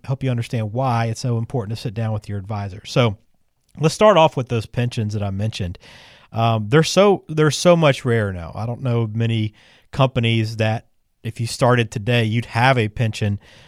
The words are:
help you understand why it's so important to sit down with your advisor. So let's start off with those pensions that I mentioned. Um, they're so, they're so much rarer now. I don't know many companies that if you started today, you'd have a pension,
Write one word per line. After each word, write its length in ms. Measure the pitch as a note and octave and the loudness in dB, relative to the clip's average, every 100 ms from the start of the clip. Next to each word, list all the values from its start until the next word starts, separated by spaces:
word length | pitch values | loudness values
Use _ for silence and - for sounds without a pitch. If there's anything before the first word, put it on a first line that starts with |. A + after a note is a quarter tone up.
help 200 | - C3 | -6 -4
you 80 | C3 | -2
understand 420 | A#2+ A2+ A#2+ G#2+ | -4 -4 -4 -4
why 320 | A#2 C3 A#2 A#2 | -2 -2 0 -2
it's 160 | A2 | -4
so 160 | B2+ A#2 | -2 -2
important 400 | A2+ C3 G2+ A2+ | -2 -6 -6 -8
to 40 | |
sit 120 | B2+ | -8
down 200 | G2+ A2 | -4 -4
with 140 | G#2+ - | -4 -6
your 120 | G2+ | -10
advisor. 440 | F#2+ G#2+ G2+ F#2+ - | -8 -8 -8 -10 -6
So 320 | - A#2 G2 _ _ _ _ _ - | 0 0 -2 _ _ _ _ _ -2
let's 160 | D#3 - | -2 4
start 220 | G#3+ F3+ | 6 6
off 200 | D#3+ - | 6 2
with 120 | B2 | -2
those 180 | A#2 - | -4 -4
pensions 460 | - A#2+ A#2+ G#2+ G#2+ | -4 -2 -2 -4 -2
that 80 | |
I 80 | G2+ | -4
mentioned. 480 | F#2+ A2 - F2+ F#2 - - - - _ | -4 -4 -4 -8 -8 -18 -20 -20 -20 _
Um, 380 | - A#2 A2+ G#2 | -2 0 0 2
they're 140 | D3 | 2
so, 400 | D#3+ F3+ G3+ F#3 - | 4 4 4 4 -2
they're 220 | D#3 D#3 | 0 0
so 260 | - F3+ F3 | 4 4 6
much 300 | D3+ C3 B2 | 4 2 0
rarer 260 | A#2 G2+ | 0 0
now. 200 | F2+ E2 | -4 -10
I 140 | - A2+ | -8 -8
don't 140 | A#2+ | -6
know 240 | B2+ A#2 A2+ | -2 -2 -2
many 440 | A2 A2+ A2+ G#2+ _ _ _ _ | -2 0 0 -2 _ _ _ _
companies 640 | - C3 C3 A#2 A2+ A2 A2+ | 0 0 2 0 2 0 -2
that 280 | A2 A2+ - _ _ _ | -2 -2 -8 _ _ _
if 160 | A#2 - | -12 -8
you 80 | A#2 | -8
started 420 | - B2+ B2 A2+ | 0 2 2 0
today, 340 | A#2 G#2 A#2+ | -4 -2 0
you'd 220 | A2 A2+ - | 0 -2 -2
have 320 | A#2+ C3 B2+ | 2 2 4
a 100 | G#2+ | 0
pension, 500 | - A2+ - G#2 G2+ - - | -2 -4 -2 -2 -4 -8 -20